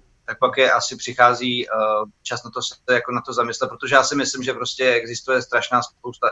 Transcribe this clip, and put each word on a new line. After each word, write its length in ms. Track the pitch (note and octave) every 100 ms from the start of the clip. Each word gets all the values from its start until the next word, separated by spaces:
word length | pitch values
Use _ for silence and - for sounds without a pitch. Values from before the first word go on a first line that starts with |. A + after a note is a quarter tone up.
| _ _ -
tak 120 | A2+
pak 200 | B2+ C3+
je 140 | B2+
asi 240 | A2+ - -
přichází, 680 | - B2+ B2 A#2+ B2 B2 A2+
eh, 20 | A2 G#2+ G#2+ G#2+ _
čas 220 | - A#2+
na 60 | A#2+
to 120 | B2
se 320 | - - -
jako 180 | A#2+ B2
na 80 | B2+
to 120 | -
zamyslet, 360 | A#2 A#2 A2+ G2+
protože 260 | A#2 B2+
já 80 | C#3
si 120 | B2 C#3+
myslím, 260 | B2+ C3
že 100 | B2+
prostě 300 | A#2+ B2 - C3
existuje 520 | A#2+ A2+ A#2 - B2+
strašná 400 | - A#2 - B2
spousta, 440 | - _ B2 - A#2